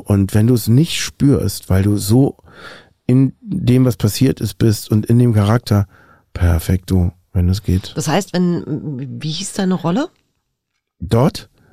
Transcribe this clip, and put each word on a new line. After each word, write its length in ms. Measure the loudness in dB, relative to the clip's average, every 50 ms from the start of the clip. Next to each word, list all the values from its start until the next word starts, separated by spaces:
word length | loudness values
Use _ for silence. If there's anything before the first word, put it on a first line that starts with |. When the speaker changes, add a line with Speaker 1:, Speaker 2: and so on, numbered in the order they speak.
| 0
Speaker 1:
Und 300 | 0 2 2 2 2 2
wenn 140 | 2 2 4
du 60 | 2
es 120 | 2 2
nicht 340 | 2 2 2 2 0 -2 -8
spürst, 680 | -8 -8 -4 0 2 2 2 2 0 -4 -6 -8 -4 -2
weil 140 | 0 2 2
du 120 | 2 0 0
so 380 | 0 2 4 4 4 2 0 _ _ -20 -20 -20 -20 -20 -20 -20 -20 _ _ _ -2 0
in 220 | 2 2 2 2 0 _
dem, 420 | -10 -8 -6 -2 0 2 2 4 4
was 120 | 2 0
passiert 440 | 0 -2 -2 0 2 0 0 0 -2
ist, 140 | -4 -8 -4 0
bist 320 | 0 0 0 0 -2 -2
und 160 | -2 0 2
in 120 | 2 2 2
dem 160 | 4 4 2
Charakter, 520 | 2 2 2 0 0 0 0 0 0 0 -2 _ _ _ _ _ _ _ _
perfekto, 800 | -6 -2 0 2 0 0 0 -2 -2 -2 -2 -2 0 0 0 -2 -4 _ _ _ -4
wenn 140 | -2 0 0
es 120 | 0 -2
geht. 300 | -2 -2 -2 -2 -2 -6 -10
Speaker 2:
Das 140 | -8 -4 -2
heißt, 240 | -2 -2 -2 -2
wenn, 320 | -2 -2 0 0 -2 -4 -6 -6 -8 -8 -8 -10 -10 -10 -10 -12 -12 -10
wie 100 | -8 -8
hieß 220 | -8 -8 -10 -10
deine 220 | -6 -4 -2 -2 -2
Rolle? 340 | -2 -2 -4 -2 -2 -4 -6 _ _ _ _ _ _ _ _ _ _ _ _ _ _ _ _ _ -12
Speaker 1:
Dort? 520 | -6 -2 0 2 2 2 0 -4 -18 _ _ _ _ _